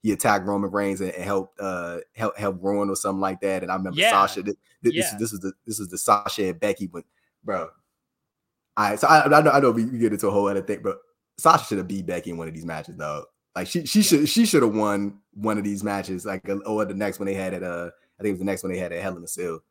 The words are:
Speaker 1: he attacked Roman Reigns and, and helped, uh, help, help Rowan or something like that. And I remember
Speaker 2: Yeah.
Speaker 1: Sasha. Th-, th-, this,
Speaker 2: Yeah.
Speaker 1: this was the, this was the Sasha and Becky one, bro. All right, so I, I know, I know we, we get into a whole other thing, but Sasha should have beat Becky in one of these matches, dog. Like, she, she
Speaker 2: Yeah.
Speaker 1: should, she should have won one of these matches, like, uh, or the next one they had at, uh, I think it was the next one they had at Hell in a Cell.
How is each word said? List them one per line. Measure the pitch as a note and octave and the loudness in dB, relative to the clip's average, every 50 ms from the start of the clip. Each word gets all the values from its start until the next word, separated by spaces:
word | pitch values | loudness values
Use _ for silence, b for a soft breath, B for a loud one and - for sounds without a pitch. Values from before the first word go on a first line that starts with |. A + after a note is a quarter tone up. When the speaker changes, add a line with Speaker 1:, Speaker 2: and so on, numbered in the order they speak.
| - | 2
Speaker 1:
he | A2 G2+ | 0 0
attacked | - - B2 G#2 G2 F#2 | 2 4 2 2 4 2
Roman | G2+ G2+ G2+ G2+ F#2+ | 0 -2 0 -2 -2
Reigns | F#2 G2+ G2+ G2 G2 F#2 | -2 0 0 0 -2 -2
and, | G2 F#2 E2 | -4 -6 -6
and | F2 F2 | -6 -4
helped, | F#2+ G2+ G2 F#2+ - _ - | -2 -2 -2 -2 -4 _ -8
uh, | G2+ F#2+ F#2 F2 F2 F2 F2 E2+ - _ _ | -6 -6 -6 -6 -6 -8 -8 -10 -12 _ _
help, | G#2+ A2+ G#2 - | -4 -4 -4 -4
help | G2+ G#2+ G2+ F#2+ F#2 | -2 -4 -4 -4 -2
Rowan | F2+ G2 G2+ G2+ G2+ G2+ | -2 -2 0 0 0 0
or | G2 | -2
something | F#2+ - G2+ F#2+ F#2+ G2 | -2 -2 -2 -2 0 -2
like | F#2+ F#2+ F2+ | -2 -2 -2
that. | - G2 F#2+ F#2 F2+ | -2 -2 -2 -2 -2
And | F2+ F#2 | -4 -4
I | |
remember | F#2+ F#2+ F#2+ F2+ D3+ | -4 -4 -4 -2 2
Speaker 2:
Yeah. | F#3+ A3+ | 2 4
Speaker 1:
Sasha. | A3+ G2 G2 F#2+ - G2 F#2 | 6 4 4 4 2 -6 -6
Th-, | G2+ G2 _ _ _ _ _ - | -6 -8 _ _ _ _ _ 0
th-, | A#2 C3 | 0 0
this, | D#3+ F#3 D#3 A2+ | 0 -2 -4 -2
Speaker 2:
Yeah. | G#2 | -4
Speaker 1:
this | A2 A2 G#2+ | -6 -6 -6
was | F#2+ | -6
the, | F2+ F#2+ F#2 _ _ | -8 -8 -10 _ _
this | A2+ G#2+ G#2 | -10 -8 -8
was | G#2 F2 | -8 -8
the | F#2 | -8
Sasha | F2 - - G#2+ G#2 G#2 G#2+ - - G2+ F#2 | -4 2 2 2 2 2 -2 -2 -2 -2 -2
and | F2 E2 | -2 -2
Becky | G#2 G#2 G2 - G2 F2+ | -2 -2 -2 -2 -6 -10
one, | E2+ E2+ D#2+ _ _ _ _ _ _ _ _ | -10 -14 -16 _ _ _ _ _ _ _ _
bro. | - G2+ F2+ E2 D#2 _ _ _ _ _ _ _ _ _ _ _ _ _ _ _ _ _ _ _ _ _ | -6 -6 -6 -6 -8 _ _ _ _ _ _ _ _ _ _ _ _ _ _ _ _ _ _ _ _ _
All | - - - | 0 0 0
right, | G#3 G3+ | 2 2
so | - | 6
I, | - D#3+ D#3 D3+ | 8 8 8 8
I | D3 D3 D3+ | 8 8 8
know, | D3+ D#3 | 8 8
I | C3 C#3+ | 6 6
know | C#3 B2+ | 6 4
we, | A2+ A#2 A2+ | 4 4 0
we | A#2+ B2+ | -2 0
get | A#2 A#2 A2 G#2 | 2 2 2 2
into | F#2+ - | 2 0
a | G2+ | 2
whole | G2 G2+ G2+ G2 | 2 4 2 2
other | G2+ G2 | 0 0
thing, | F#2 - G#2 - - | -2 -2 -6 -4 -2
but | G2+ F#2+ - _ _ _ _ _ _ _ - | -6 -6 -6 _ _ _ _ _ _ _ 2
Sasha | - D#3+ E3 E3 - | 6 6 6 6 4
should | - A2 G2 | 0 -4 -4
have | F2+ F2+ | -2 -4
beat | G2 G2 F2+ | -6 -6 -4
Becky | E2+ F2+ F2 E2+ F2+ | -4 -6 -6 -6 -6
in | E2+ | -8
one | E2 E2 D#2+ | -8 -8 -10
of | D#2+ | -10
these | D#2+ E2 | -10 -8
matches, | E2 D#2+ D#2 D#2+ - F2 | -8 -8 -8 -8 -10 -12
dog. | - D#2 D2+ D2 D2 - _ _ _ _ _ _ | -8 -6 -6 -6 -8 -10 _ _ _ _ _ _
Like, | - - F#3 | -8 -6 -4
she, | - F3 D#3 | -4 -4 -4
she | - - G#3+ | 2 2 2
Speaker 2:
Yeah. | G#3 | 4
Speaker 1:
should, | - E3+ C#3+ D3+ D3 | 6 6 4 4 4
she | - A3+ A#3 | 4 4 4
should | G#3+ - D#3 B2 | 6 6 4 4
have | A2+ G#2 | 4 2
won | A2 G#2+ G#2 G#2 G2+ G2+ G2+ G2+ - _ _ _ | 2 0 2 0 0 -2 -4 -6 -10 _ _ _
one | G2+ G#2 A2 G#2+ | -4 -2 -2 -2
of | G#2 G2+ | 0 -2
these | G2+ G2+ G2 G2+ | -4 -4 -4 -4
matches, | G#2 G2+ G2 F#2 - F#2+ F2+ F2+ | -4 -4 -4 -4 -6 -8 -8 -6
like, | G2+ F#2+ F#2+ _ - | -8 -8 -8 _ -6
uh, | G2 G2+ - | -6 -6 -4
or | A2+ G#2+ G#2+ G#2+ | -4 -2 -2 -2
the | F#2+ F#2 | -2 -2
next | F#2+ G#2 G2+ F#2+ - | -4 -4 -4 -4 -4
one | G2+ | -4
they | G2 G2 | -4 -4
had | F#2+ F#2+ F#2 F#2 | -4 -4 -4 -6
at, | F2+ F2+ | -6 -6
uh, | F2+ F2 E2+ F2 F2 - _ _ _ _ _ | -8 -6 -8 -8 -10 -12 _ _ _ _ _
I | G#2 | -4
think | G#2 | -2
it | G2 | -2
was | F2 | -2
the | F#2 | -2
next | G2+ G2 F#2 - | -2 -4 -2 -4
one | F#2+ F2+ | -6 -4
they | F#2 | -4
had | F2+ F2 E2+ | -4 -4 -6
at | E2+ | -6
Hell | F#2+ F#2+ F#2 | -6 -6 -8
in | F2 E2+ | -8 -10
a | E2 | -12
Cell. | - - F2+ F2 E2 D#2+ _ _ | -8 -6 -6 -6 -6 -8 _ _